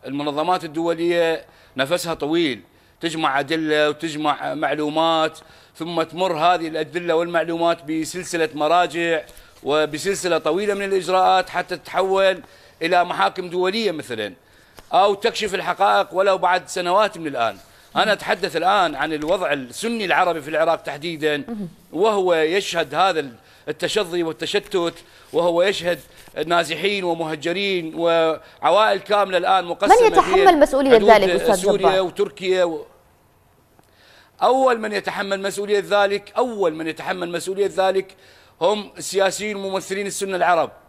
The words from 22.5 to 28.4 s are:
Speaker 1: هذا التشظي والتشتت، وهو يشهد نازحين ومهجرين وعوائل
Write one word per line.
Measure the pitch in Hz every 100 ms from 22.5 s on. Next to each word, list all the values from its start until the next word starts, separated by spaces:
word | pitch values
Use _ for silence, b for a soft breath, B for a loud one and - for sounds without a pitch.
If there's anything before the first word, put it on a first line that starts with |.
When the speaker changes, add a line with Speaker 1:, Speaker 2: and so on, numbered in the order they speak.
| 185 196 175 147 147
Speaker 1:
هذا | 190 165 139 113 b b -
التشظي | 156 165 220 185 175
والتشتت، | 165 151 156 208 - 190 170 160 - b b
وهو | 151 170 170
يشهد | 190 196 170 170 - b b - 156
نازحين | 175 156 156 190 202
ومهجرين | 180 165 160 156 151 180 202 185 160 156
وعوائل | 170 165 160 156